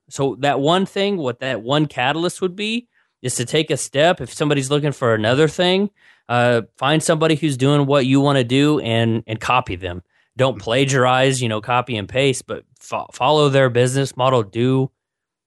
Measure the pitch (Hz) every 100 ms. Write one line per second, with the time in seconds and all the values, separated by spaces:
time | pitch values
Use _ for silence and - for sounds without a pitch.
0 | _ - 139 110 139 - 139 180 196 202
1 | 196 196 131 120 131 113 113 147 151 131
2 | 123 156 175 - 185 185 214 233 240 _
3 | _ _ 123 - 120 151 160 139 - 135
4 | 160 180 123 - 151 147 131 147 147 -
5 | 120 110 107 131 156 - 180 190 202 _
6 | _ _ - 120 120 120 - - 131 156
7 | - 156 160 151 156 127 135 147 139 143
8 | 127 135 143 139 117 135 147 151 117 113
9 | 113 113 - 113 - 127 123 92 92 90
10 | - _ _ - 131 104 101 123 139 135
11 | 127 127 135 127 120 107 110 123 123 110
12 | 95 127 139 127 - 107 - _ - 110
13 | - - 127 151 147 135 131 120 127 135
14 | 135 - 127 127 101 117 127 131 131 _
15 | _ _ _ _